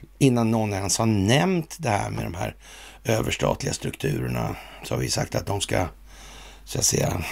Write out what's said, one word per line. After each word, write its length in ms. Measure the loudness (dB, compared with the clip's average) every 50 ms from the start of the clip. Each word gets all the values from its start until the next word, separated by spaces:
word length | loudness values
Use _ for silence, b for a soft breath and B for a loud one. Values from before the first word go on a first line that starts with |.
| B -14 0 4
innan 340 | 4 6 6 6 4 2
någon 220 | 2 2 0 0 -2
ens 240 | -2 -2 0 0 2
har 80 | 4
nämnt 720 | 4 4 4 6 6 6 4 4 4 2 0 -2 -4 -8 -4
det 100 | -2 0
här 200 | 0 0 0 -2
med 160 | -4 -6 -6
de 80 | -6 -6
här 220 | -4 -6 -6 -6 B B B B B B B B B 0
överstatliga 680 | 0 2 2 2 0 0 2 2 2 2 2 0 -4 -4
strukturerna, 840 | -4 -4 -6 -6 -4 -2 -2 0 0 0 -2 -2 0 -2 -2 -4 B B B B B -6
så 100 | -4 -2
har 60 | -2
vi 100 | 0 0
sagt 260 | 0 -2 -2 -2 -2
att 100 | -2 -2
de 160 | -2 -2 -2
ska, 260 | -2 0 0 0 0 -2 -4 -10 B B B B B B B B B B B B B
så 160 | -6 -2 0
att 60 | 2
säga, 360 | 2 4 2 2 0 0 -2 -4 B